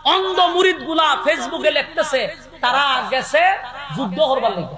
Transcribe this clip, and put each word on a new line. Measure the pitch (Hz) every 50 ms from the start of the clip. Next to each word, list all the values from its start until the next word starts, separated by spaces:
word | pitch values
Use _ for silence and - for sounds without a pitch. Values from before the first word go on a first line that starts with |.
| _
অন্ধ | 262 339 381 381 381 370 370 359 349 349
মুরিদগুলা | 359 370 370 359 302 - 320 320 320 320 302 277 262 -
Facebooke | 285 320 311 240 262 330 320 - 302
লিখতেছে, | 302 294 277 - - - 294 - 269 254 226 - 330 - - - - -
তারা | - 247 247 269 285 285 262 254 247 247
গেছে | 254 262 254 - - 302 349 381 392 - - 247 254 269 285 277 262
যুদ্ধ | - 269 202 180 -
করবার | 311 269 269 262 233 226 196
লাগি। | 180 151 123 -